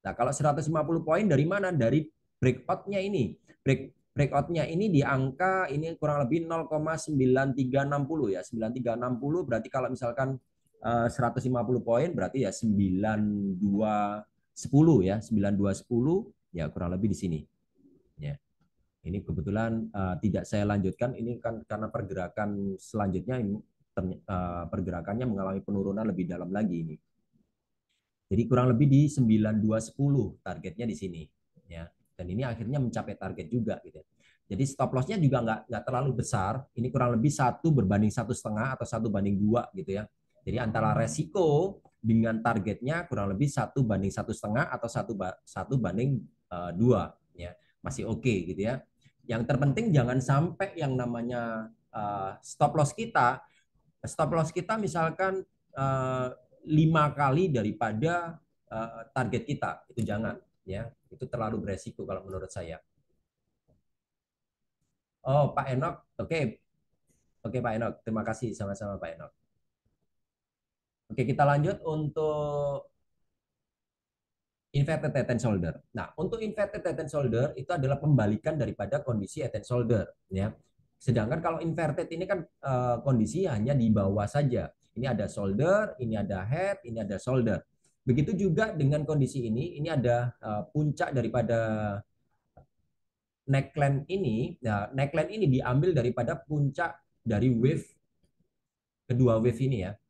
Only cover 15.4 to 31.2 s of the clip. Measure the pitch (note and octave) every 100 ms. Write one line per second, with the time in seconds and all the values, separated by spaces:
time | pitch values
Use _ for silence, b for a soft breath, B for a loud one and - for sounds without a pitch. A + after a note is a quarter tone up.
15.4 | G2+ G2+ G2+ G2 - A#2 C#3 F#3+ - _
16.4 | _ E2+ D#2 F2 F2 F#2 G#2+ F2+ F#2 D#2
17.4 | D2+ _ _ _ _ _ _ - D2 C#2+
18.4 | _ _ _ _ _ _ F2 G2 - F#2
19.4 | G2 G#2 A2+ A2+ A2+ G2+ F#2+ F2+ G#2 F#2+
20.4 | - G#2 G#2 G#2 F#2 - B2 - A2+ A#2
21.4 | A#2 A2+ - G#2+ G#2+ G#2+ G2 F#2 F2 -
22.4 | G#2 G2+ G2 F#2+ - G#2+ G2 F2+ - B2+
23.4 | G#2 G#2 - _ _ - F#2 - - F#2
24.4 | F2+ F2 E2+ F2 F2 E2+ F2 A2 B2+ G2
25.4 | F#2+ F#2+ - G2+ G2 G2+ A2 F2+ F2 F2
26.4 | F2 G2 A2 E2 D#2+ D2+ _ _ _ _
27.4 | _ _ _ _ _ _ _ _ _ G2
28.4 | A#2 B2 B2+ A#2 C#3+ C3+ D3 C#3+ A#2 A2
29.4 | G#2+ G#2+ G#2+ A2 A2+ - C#3+ C#3+ G2 -
30.4 | F#2+ E2+ F#2 F2+ A#2+ F#2+ F#2+ E2